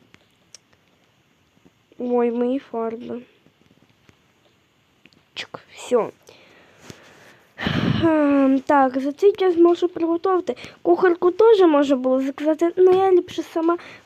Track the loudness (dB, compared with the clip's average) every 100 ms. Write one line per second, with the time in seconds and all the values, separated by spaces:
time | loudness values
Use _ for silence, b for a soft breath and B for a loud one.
0 | _ _ _ _ _ -20 _ _ _ _
1 | _ _ _ _ _ _ _ _ _ -12
2 | -4 -2 -2 -2 -4 -4 -8 -10 -8 -10
3 | -12 -14 -16 _ _ _ _ _ _ _
4 | _ _ _ _ _ _ _ _ _ _
5 | _ _ _ -16 -16 -18 _ -18 -6 -4
6 | -4 -10 _ B B B B B B B
7 | B B B B B B B B B B
8 | 0 0 2 2 2 0 0 2 2 -2
9 | -6 0 0 2 0 4 4 2 -2 -4
10 | -4 -4 -2 -2 -4 -10 B B 0 2
11 | 2 0 -2 2 4 6 4 4 0 0
12 | 0 -2 -2 -4 -4 -2 -2 2 4 4
13 | 2 2 0 -8 -8 -4 -2 -4 B B